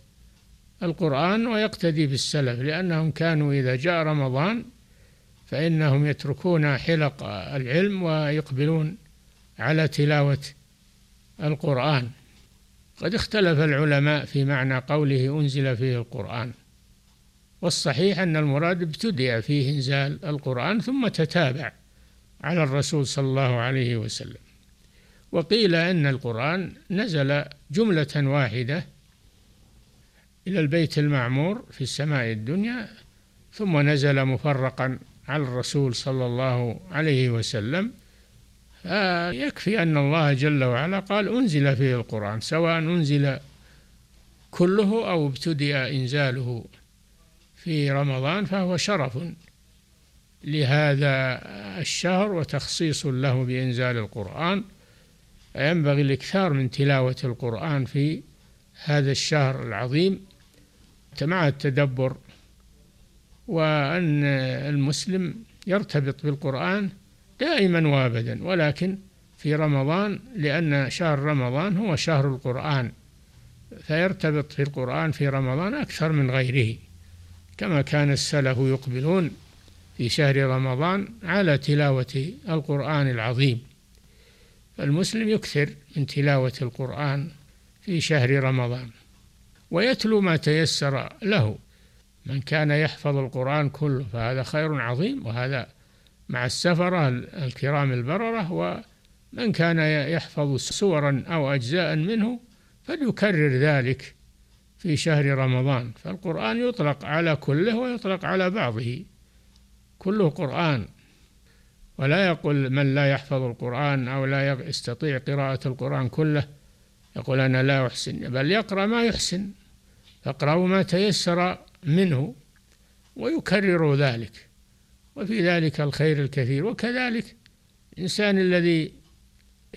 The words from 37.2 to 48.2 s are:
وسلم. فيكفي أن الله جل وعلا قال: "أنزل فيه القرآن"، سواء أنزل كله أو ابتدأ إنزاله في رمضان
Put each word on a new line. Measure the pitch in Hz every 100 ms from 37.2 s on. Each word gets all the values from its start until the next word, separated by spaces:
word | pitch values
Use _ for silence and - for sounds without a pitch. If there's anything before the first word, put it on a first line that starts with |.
| 127
وسلم. | 113 107 113 107 170 226 - - - _ - - - _ -
فيكفي | 175 196 190 175 175 240 285 - - 214
أن | 170 151
الله | 139 165 147
جل | 131 151 143
وعلا | 127 120 160 196
قال: | 196 202 202
"أنزل | 240 247 147 139 123
فيه | 135 123
القرآن"، | 113 110 101 107
سواء | - 160 170 165
أنزل | 156 175 143 147 143 131 - - - - _ - _ - - _ _
كله | - 180 202 202 220 202
أو | 175 143
ابتدأ | 131 170 151 143 139 131
إنزاله | 139 127 147 135 127 123 120 - - _ _ _ _ _ _ _ _
في | 175 156 143
رمضان | 139 143 131